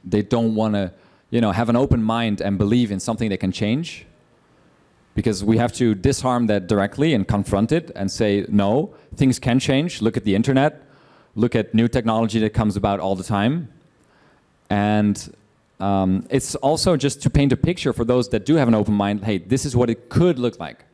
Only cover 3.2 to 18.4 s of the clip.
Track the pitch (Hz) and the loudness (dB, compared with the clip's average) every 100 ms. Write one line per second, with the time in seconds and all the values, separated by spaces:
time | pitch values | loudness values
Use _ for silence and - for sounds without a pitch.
3.2 | 113 95 95 90 104 127 170 - - _ | -2 -2 -4 -2 -2 -2 -6 -12 -20 _
4.2 | _ _ _ _ _ _ _ _ _ - | _ _ _ _ _ _ _ _ _ -4
5.2 | 107 98 101 110 120 - 123 104 131 135 | -2 -2 2 2 2 0 0 2 0 0
6.2 | 131 123 117 104 90 104 101 - 156 135 | 0 0 2 0 0 0 0 0 0 0
7.2 | 95 104 101 98 110 160 160 - 98 - | 0 -2 0 0 2 0 -4 -8 -8 0
8.2 | 107 101 98 104 98 120 185 - _ - | 0 2 2 0 2 0 -2 -8 _ 0
9.2 | 135 120 - 123 135 135 170 - 110 - | 0 2 0 0 2 0 0 -2 -2 0
10.2 | 101 98 113 135 147 - - _ _ _ | 0 0 2 2 2 0 -16 _ _ _
11.2 | _ - 117 120 107 110 117 127 113 110 | _ -2 0 0 0 2 2 2 0 0
12.2 | 113 110 107 - 107 98 101 101 95 95 | 0 0 0 0 0 0 0 0 -2 -4
13.2 | 95 104 107 160 147 - _ _ _ _ | -2 0 0 -2 -8 -16 _ _ _ _
14.2 | _ _ _ _ _ 101 104 107 104 101 | _ _ _ _ _ 0 2 2 0 -2
15.2 | - - _ _ _ _ 98 98 95 95 | -8 -20 _ _ _ _ -2 0 2 0
16.2 | - 139 - - 135 160 196 160 143 - | 0 -4 -4 -4 -2 0 2 0 0 -2
17.2 | - 147 139 131 - 180 143 117 117 123 | -2 2 2 2 -2 -2 -4 -4 0 0
18.2 | 123 110 | 2 -2